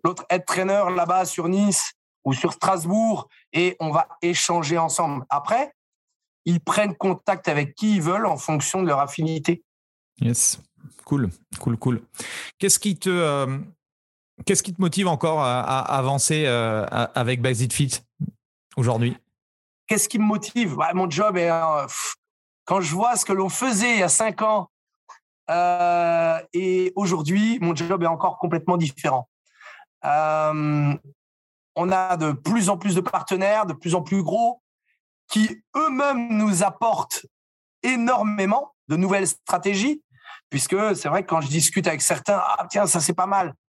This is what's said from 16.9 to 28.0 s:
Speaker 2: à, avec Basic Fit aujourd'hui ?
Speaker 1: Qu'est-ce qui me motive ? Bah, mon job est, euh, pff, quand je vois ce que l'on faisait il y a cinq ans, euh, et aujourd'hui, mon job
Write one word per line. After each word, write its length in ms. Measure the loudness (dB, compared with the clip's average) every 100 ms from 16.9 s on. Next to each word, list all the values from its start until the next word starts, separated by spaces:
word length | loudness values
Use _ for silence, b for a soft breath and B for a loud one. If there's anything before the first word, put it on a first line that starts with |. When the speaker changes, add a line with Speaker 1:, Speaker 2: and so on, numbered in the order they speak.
Speaker 2:
à, 140 | -2 -2 -2
avec 220 | -2 0
Basic 320 | 0 0 -2
Fit 280 | 0 -2 -2 _ _ -10 _ _ _ _ -2
aujourd'hui ? 400 | 0 2 0 -2 _ _ _ _ _ _ -4
Speaker 1:
Qu'est-ce 220 | -2 0
qui 100 | 2
me 60 |
motive ? 500 | 2 0 -2 -2 -2 0
Bah, 140 | 0
mon 140 | 0 -2
job 280 | 0 0 2
est, 140 | 0
euh, 320 | 2 0 -2
pff, 300 | -4 -8 -10 -10 _ _ _ _
quand 160 | -2 -2
je 120 | 0
vois 220 | 0 0 0
ce 80 |
que 80 | 0
l'on 160 | 0 -2
faisait 460 | -2 -2 0 2
il 60 | 2
y 20 |
a 40 | 2
cinq 340 | 2 0 -2
ans, 260 | 0 0 -2 _ _ _ _ B _ _ -4
euh, 920 | 0 2 2 2 2 2 2 2 0 -2
et 400 | -2 0 2 0 0
aujourd'hui, 640 | 0 0 2 2 2 2
mon 140 | 0
job 280 | -2 0 0